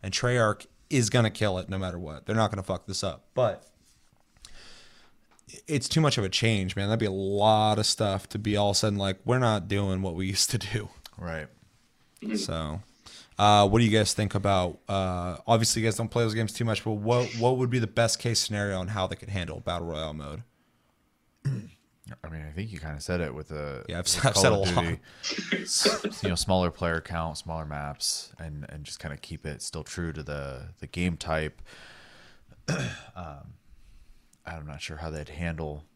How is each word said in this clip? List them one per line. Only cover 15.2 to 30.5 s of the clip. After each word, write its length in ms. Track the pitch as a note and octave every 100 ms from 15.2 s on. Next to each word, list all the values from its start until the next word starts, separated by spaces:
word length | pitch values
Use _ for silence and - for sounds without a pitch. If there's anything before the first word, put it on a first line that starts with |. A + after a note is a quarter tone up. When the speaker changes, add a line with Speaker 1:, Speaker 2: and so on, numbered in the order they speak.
| F2+ F2 -
Speaker 1:
obviously 340 | A#2 A2 -
you 60 | A2+
guys 80 | G2+
don't 140 | A2+
play 140 | A#2+
those 100 | A2+
games 180 | A2 A2
too 120 | - A#2
much, 180 | G#2
but 80 | -
what, 380 | G#2+ G#2+ A#2+ A#2+ A2+
what 200 | A#2 B2+
would 120 | B2+
be 100 | B2+
the 80 | A2
best 320 | - A#2 -
case 200 | B2 A2+
scenario 380 | - G#2 G#2 F#2+
on 100 | F#2
how 180 | G#2 F#2+
they 80 | F2+
could 140 | G2+
handle 300 | G2 E2 D#2
battle 260 | - F2 E2+
royale 260 | D#2 D#2+
mode? 300 | D2+ D2 D#2 A#2+ _ _ _ _ _ _ _ _ _ -
Speaker 2:
I 840 | B2 F#2+ E2+ _ _ - - -
mean, 120 | D#2+ D2+
I 60 |
think 200 | D2+ A2
you 60 | F#2
kinda 200 | D#2 D2
said 220 | - F2+
it 120 | D#2+
with 160 | C2 D2+
the 360 | D2+ D2 C2+ -
Speaker 1:
Yeah, 120 | E2+
I've 60 | F#2
Speaker 2:
with 120 | -
Speaker 1:
s-, 80 | C3+
I've 80 |
Speaker 2:
Call 80 | G#2+
Speaker 1:
said 80 | C3
Speaker 2:
of 60 | G#2
Speaker 1:
a 40 |
lot. 220 | F#2+ F2
Speaker 2:
Duty. 800 | E2+ E2 - - - - - -
S-, 600 | - - - - - -
you 60 | G2+
know, 60 | F2
smaller 360 | - F#2 F2+
player 280 | - F2 E2
count, 360 | - E2+ E2 D2+
smaller 280 | - D#2+ D2+
maps, 680 | D2 C#2+ C#2+ - - - -
and, 260 | E2 D2 C#2+
and 140 | D2+
just 160 | D2 -
kinda 160 | D#2+ C#2+
keep 280 | - D#2+ D#2+
it 160 | C2+
still 220 | - D#2+
true 280 | D2+ - E2+
to 80 | D2+
the, 460 | C#2+ D2 C#2